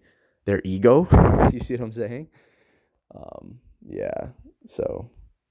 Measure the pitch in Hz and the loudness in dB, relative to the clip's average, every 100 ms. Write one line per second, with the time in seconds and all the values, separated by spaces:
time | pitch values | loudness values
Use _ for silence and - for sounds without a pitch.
0 | _ _ _ _ - 98 92 95 117 139 | _ _ _ _ -4 -4 -2 2 4 4
1 | 180 - - 92 - 123 - 120 113 110 | 6 6 6 4 2 0 -6 -8 -8 -8
2 | 107 123 156 _ _ _ _ _ _ _ | -8 -10 -14 _ _ _ _ _ _ _
3 | _ - - - - 127 _ _ - 50 | _ -20 -20 -20 -20 -20 _ _ -16 -10
4 | 50 - - - 294 _ - - - - | -8 -8 -12 -16 -20 _ -16 -8 -6 -8
5 | 120 _ - _ _ | -14 _ -20 _ _